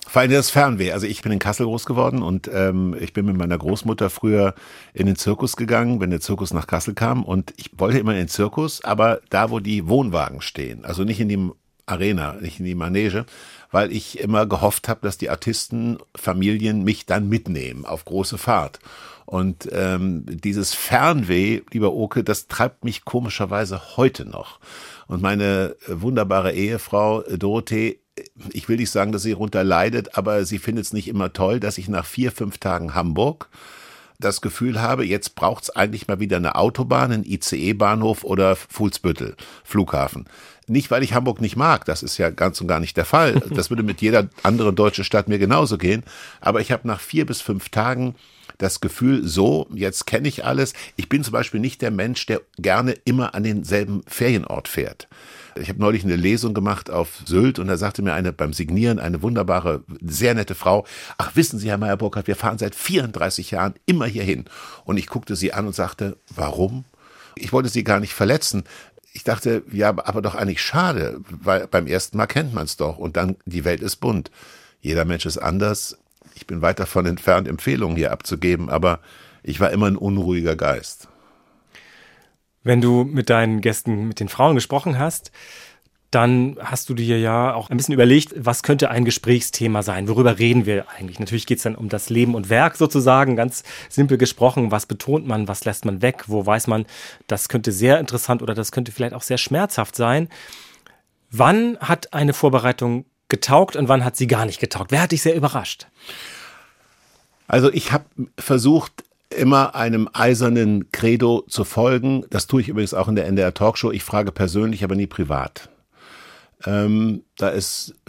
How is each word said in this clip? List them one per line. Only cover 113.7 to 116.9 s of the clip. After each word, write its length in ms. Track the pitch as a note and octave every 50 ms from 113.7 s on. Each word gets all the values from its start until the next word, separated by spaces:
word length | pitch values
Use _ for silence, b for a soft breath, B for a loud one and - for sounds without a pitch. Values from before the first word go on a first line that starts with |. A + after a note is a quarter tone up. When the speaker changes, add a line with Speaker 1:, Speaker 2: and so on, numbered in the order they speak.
| - - - A#2
Speaker 1:
Ich 120 | G#2+ G2 -
frage 300 | - - G#2 G#2 G2 -
persönlich, 500 | - G2 F2+ E2+ G#2 A2 A2 A2+ F#2+ G2+
aber 120 | F2+ G2
nie 120 | G2 G2+ G2
privat. 640 | - - F#2 C#2+ D2 C2+ C2+ - - - - - _ _ _ _ B B B B B B B B B B B B B B -
Ähm, 580 | G2 G2+ G#2 G#2 G#2